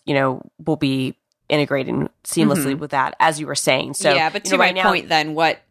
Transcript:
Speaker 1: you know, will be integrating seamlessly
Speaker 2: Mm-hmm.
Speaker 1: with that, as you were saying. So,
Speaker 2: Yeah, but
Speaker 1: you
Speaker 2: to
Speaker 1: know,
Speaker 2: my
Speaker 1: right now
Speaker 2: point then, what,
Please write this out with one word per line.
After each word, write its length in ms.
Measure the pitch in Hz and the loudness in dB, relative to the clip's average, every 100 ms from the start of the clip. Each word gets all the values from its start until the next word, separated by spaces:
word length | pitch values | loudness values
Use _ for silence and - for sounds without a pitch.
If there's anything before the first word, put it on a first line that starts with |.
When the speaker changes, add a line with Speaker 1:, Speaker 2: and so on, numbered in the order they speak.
| - | -2
Speaker 1:
you 80 | |
know, 260 | 143 135 127 - - | 0 0 -2 -10 -10
will 120 | 160 156 | -4 -2
be 420 | 139 135 131 - _ _ - | 0 0 -4 -6 _ _ -2
integrating 580 | 151 143 139 127 127 - _ | 0 2 -2 -2 -4 -4 _
seamlessly 460 | - - 147 156 135 | -6 0 2 2 -2
Speaker 2:
Mm-hmm. 60 | 143 | -4
Speaker 1:
with 140 | 147 | -4
that, 220 | 139 135 - | -2 -2 2
as 180 | 165 151 | 0 0
you 80 | 143 | -6
were 80 | |
saying. 380 | 143 - 131 - | -4 0 0 0
So, 220 | 139 160 | -2 2
Speaker 2:
Yeah, 160 | 143 160 | 2 0
but 160 | 202 190 | -2 -2
Speaker 1:
you 60 | |
Speaker 2:
to 40 | 185 | 2
Speaker 1:
know, 20 | |
Speaker 2:
my 40 | |
Speaker 1:
right 100 | 180 | 2
now 100 | 180 | 2
Speaker 2:
point 260 | 190 170 - | 0 0 0
then, 240 | 160 151 | 0 0
what, 260 | 156 160 - _ | 0 0 0 _